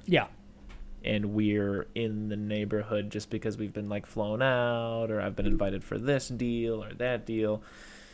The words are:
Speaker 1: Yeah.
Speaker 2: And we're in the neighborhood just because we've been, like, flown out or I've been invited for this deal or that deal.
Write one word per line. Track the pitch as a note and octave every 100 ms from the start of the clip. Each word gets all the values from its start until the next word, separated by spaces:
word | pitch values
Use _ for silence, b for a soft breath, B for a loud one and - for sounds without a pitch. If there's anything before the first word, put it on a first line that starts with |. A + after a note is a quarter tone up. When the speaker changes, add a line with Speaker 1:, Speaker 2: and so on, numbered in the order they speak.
| -
Speaker 1:
Yeah. | D3+ G#2 - - - - - - -
Speaker 2:
And | A#2 G#2+ G#2
we're | G#2+ G#2 G#2 G2+ G2 -
in | A2+ A2+ G#2+ G#2+
the | G#2
neighborhood | G#2 G#2+ G2+ G#2 G#2+ G#2 G2+
just | G#2 -
because | A2 A2 G2+
we've | G2+
been, | G#2+ G#2
like, | G#2 -
flown | A2+ G#2 A2+
out | C3 B2 A#2+ A#2 A#2 A2+ A2+
or | G#2+
I've | G2
been | G2 G#2
invited | G#2 G2 G2
for | - G#2
this | B2+ C3+ -
deal | A#2+ A#2+ A#2 A2+ A2
or | G#2
that | - B2 A#2+ A#2
deal. | A2 G#2+ G#2+ B B B B B